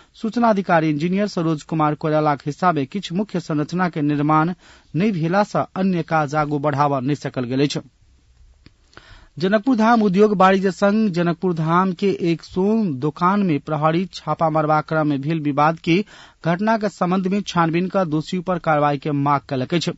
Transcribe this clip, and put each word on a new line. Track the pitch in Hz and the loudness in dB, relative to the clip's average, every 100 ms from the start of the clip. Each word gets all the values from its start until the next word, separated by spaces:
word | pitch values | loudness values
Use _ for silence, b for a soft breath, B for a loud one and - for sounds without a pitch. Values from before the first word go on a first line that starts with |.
| B - | B -8
सूचना | 220 240 233 | -6 0 2
अधिकारी | 202 185 165 156 | 2 2 2 2
इंजीनियर | 147 175 190 208 | 0 -2 0 -2
सरोज | 180 165 151 | -2 -2 -2
कुमार | - 160 151 | -4 0 0
कोइरालाक | 151 156 151 151 143 | 0 0 0 0 0
हिसाबे | 147 - 185 151 135 | -6 -2 0 0 -4
किछु | 202 - | -6 -6
मुख्य | 175 208 175 | -4 -4 -6
संरचना | - 151 147 175 180 | -4 -4 -2 -2 -2
के | 160 | 0
निर्माण | 147 143 151 156 165 180 b b b | 0 0 2 2 2 -4 b b b
नहि | 151 220 | -2 0
भेला | 175 165 196 | 0 0 0
सँ | 208 156 - | 0 -2 -4
अन्य | 185 190 175 | -2 -2 -2
काज | 151 160 139 | 0 -2 0
आगू | 151 147 147 | -2 -2 -2
बढ़ावा | 147 135 147 139 | -2 0 0 0
नहि | 131 143 | -2 -4
सकल | 143 131 | -4 -6
गेल | 120 131 | -4 0
अछि। | 147 175 - _ _ _ _ _ - _ - _ _ B B B B 139 | 0 -2 -10 _ _ _ _ _ -20 _ -20 _ _ B B B B -6
जनकपुर | 185 214 269 220 | 0 0 2 2
धाम | 220 240 | 4 4
उद्योग | 208 185 214 | 4 4 4
वाणिज्य | 190 185 196 190 | 6 4 4 0
संघ | - 202 220 214 | 0 0 2 0
जनकपुर | 170 175 160 185 | 0 -2 0 -2
धाम | 165 160 175 190 | -2 0 2 0
के | 170 196 - | 0 -2 0
एक | 170 160 | -2 -2
सोन | - 185 202 226 196 | -4 -2 0 2 0
दुकान | 127 151 - 175 208 | -2 -4 0 0 2
में | 190 143 | 0 -2
प्रहरी | - 151 160 165 190 | -2 -2 0 0 -4
छापा | - 156 151 160 | -8 -6 -2 0
मारबाक | 156 151 151 - | 0 2 0 0
क्रम | 156 151 | -2 0
में | 139 | 0
भेल | 143 165 | -2 -2
विवाद | 147 139 151 165 | -2 2 0 0
के | 170 175 208 B B B | 0 0 0 B B B
घटना | 160 175 214 226 | -2 0 0 0
के | 208 | -2
संबंध | - 175 190 185 | -2 -2 0 0
में | 202 | -2
छानबीन | - 175 165 170 185 | -2 0 0 0 0
का | 190 | -2
दोषी | 175 151 - 185 | 0 -2 -2 -6
पर | 180 175 | -4 -4
कार्रवाई | 165 151 147 143 | 0 2 2 0
के | 156 | -2
मांग | 143 143 139 | 0 0 0
कयलक | - 131 127 | -2 -6 -2
अछि। | 175 175 | -2 -2